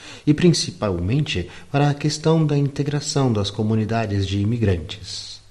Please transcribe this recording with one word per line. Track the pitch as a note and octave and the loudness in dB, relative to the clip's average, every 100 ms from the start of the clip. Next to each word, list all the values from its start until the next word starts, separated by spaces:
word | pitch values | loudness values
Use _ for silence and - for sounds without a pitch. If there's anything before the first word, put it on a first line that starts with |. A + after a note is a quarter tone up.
| - - - | -20 -4 0
e | |
principalmente | D3+ F3 - - - G#2+ F2 F2+ C#3 - F#2 E2+ - - | 4 4 4 0 -4 -2 -2 0 0 0 -4 -6 -10 -4
para | C#3+ D3 | 0 2
a | |
questão | C#3+ D3+ D3+ D#3+ D#3+ D3+ | 2 -2 0 2 4 4
da | C#3+ | 2
integração | C#3 C#3 C#3+ D3 - C#3+ C3 | 0 -2 -2 -2 -2 0 2
das | G#2 G2 | 2 0
comunidades | - A2 A2 G#2 A2+ G#2+ G2+ F#2+ | -2 0 2 0 -2 0 0 0
de | G2+ | 0
imigrantes. | G2+ A#2+ G#2 F2 D#2 - - - - - - | 0 2 2 2 -2 -12 -12 -12 -14 -18 -20